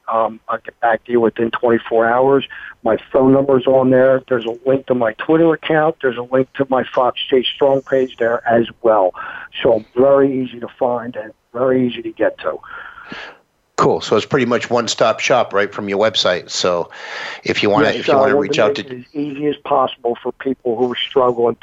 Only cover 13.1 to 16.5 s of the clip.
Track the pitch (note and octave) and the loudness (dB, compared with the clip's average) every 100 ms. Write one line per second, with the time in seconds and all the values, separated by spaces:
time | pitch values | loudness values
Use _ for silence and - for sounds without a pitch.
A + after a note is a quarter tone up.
13.1 | - - - _ _ _ - C#3 F2 - | -18 -18 -20 _ _ _ 0 0 0 0
14.1 | A2 - D3 A#2+ A#2 - A#2+ A2 - A#2 | 0 0 0 0 0 0 -2 -2 0 0
15.1 | A2 - B2+ G#2+ G2 G2+ - G2+ G2 A2 | 2 2 2 2 0 -2 -2 -4 0 2
16.1 | - G2 F2+ - | 2 0 0 -4